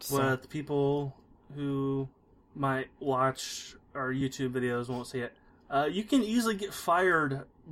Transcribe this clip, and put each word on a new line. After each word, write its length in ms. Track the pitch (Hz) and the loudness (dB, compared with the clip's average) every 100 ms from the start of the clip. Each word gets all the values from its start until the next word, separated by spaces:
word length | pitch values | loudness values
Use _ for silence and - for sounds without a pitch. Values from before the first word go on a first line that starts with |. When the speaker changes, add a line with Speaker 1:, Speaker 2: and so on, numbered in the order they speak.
Speaker 1:
So 180 | - 139 | -2 2
Speaker 2:
but 240 | 135 131 | 2 0
the 60 | - | -4
people 680 | 151 143 143 139 143 139 - - - - | -8 -2 2 2 2 -2 -8 -20 -20 -16
who 540 | 143 143 139 135 135 131 _ _ - _ | -6 -4 -2 0 -2 -4 _ _ -20 _
might 340 | - 139 131 131 - | -4 -2 -2 -4 -6
watch 760 | 143 127 131 131 - - - - _ | -2 2 2 0 -8 -10 -14 -18 _
our 180 | 139 131 | -6 -2
YouTube 380 | 131 135 - 131 | 0 -2 0 -2
videos 360 | 127 123 120 120 | 0 0 -2 -2
won't 180 | 123 120 | -6 -6
see 140 | 127 | -6
it. 120 | 120 - - - - | -6 -10 -20 -20 -4
Uh, 180 | 139 151 | 0 0
you 140 | 175 | 0
can 180 | 220 277 | 2 2
easily 320 | 214 240 226 | 4 2 2
get 180 | 202 202 | 0 -4
fired 720 | - - 175 185 165 147 135 - - - | -4 2 4 6 4 2 -2 -8 -18 -10